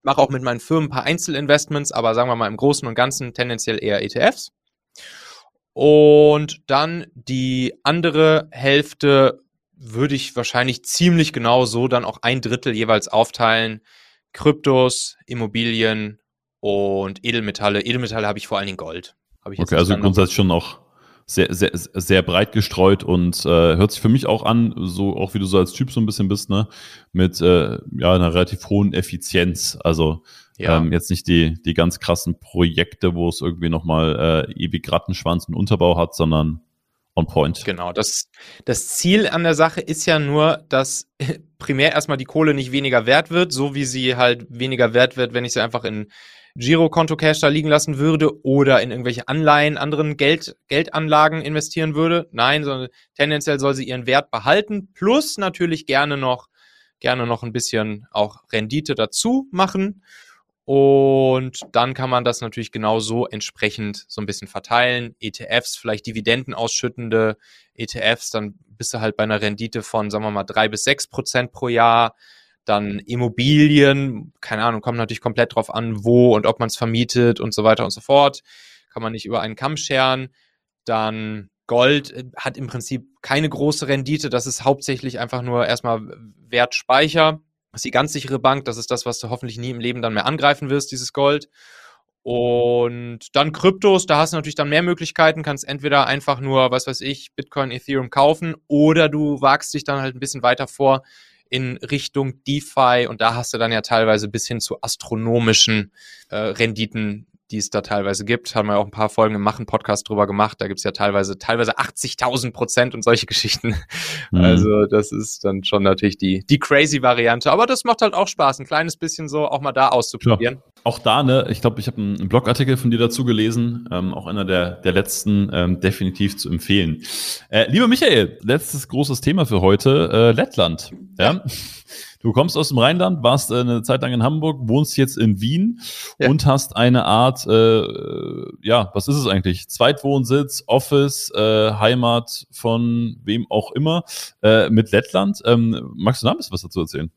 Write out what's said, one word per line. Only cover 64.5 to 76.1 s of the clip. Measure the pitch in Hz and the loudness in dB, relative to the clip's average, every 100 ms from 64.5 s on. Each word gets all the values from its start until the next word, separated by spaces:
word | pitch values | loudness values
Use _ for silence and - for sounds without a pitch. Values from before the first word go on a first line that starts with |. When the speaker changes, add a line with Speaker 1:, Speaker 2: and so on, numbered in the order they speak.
| 98 - 120 123 123 120 _ | -14 -2 0 2 0 -6 _
Speaker 1:
E | 110 | -12
T | - 113 | -12 -4
Fs, | 120 - - | -4 -4 -10
vielleicht | 117 107 - | -6 -6 -8
Dividenden | 110 107 120 131 | -4 -2 -2 -4
ausschüttende | 113 117 - 123 120 117 113 110 107 _ _ _ - | -6 -4 -4 -6 -8 -2 0 0 -4 _ _ _ -14
E | 117 | -12
T | 120 | -4
Fs, | 104 117 - | -2 -2 -4
dann | 113 104 98 _ | -8 -8 -14 _
bist | 107 117 | _ -8
du | 117 | -4
halt | 110 104 | -4 -2
bei | |
einer | 110 107 | -2 -2
Rendite | 104 104 113 113 | -2 -6 -8 -8
von, | - 113 104 | -6 -6 -4
sagen | 107 | -4
wir | 107 | -4
mal, | 101 | -6
drei | 95 110 110 | -4 0 0
bis | 107 | 0
sechs | - 139 - | -2 -2 -4
Prozent | - - 127 123 | -8 -4 -4 -4
pro | - 127 | -6 -2
Jahr. | 117 117 117 113 _ _ _ _ _ - | 4 4 4 2 _ _ _ _ _ -2
Dann | 104 104 101 | -2 -2 -8
Immobilien, | - 120 120 107 127 147 151 147 139 139 135 110 110 _ | -8 -4 -4 0 2 4 6 6 6 4 -2 -8 -14 _
keine | - 107 | -8 -2
Ahnung, | 117 110 | -2 -2
kommt | 123 117 | -4 -4
natürlich | 110 113 | -6 -4
komplett | 120 110 120 - | -4 0 0 0
drauf | 107 | -4
an, | 110 117 107 | -6 -4 -2
wo | 110 | 4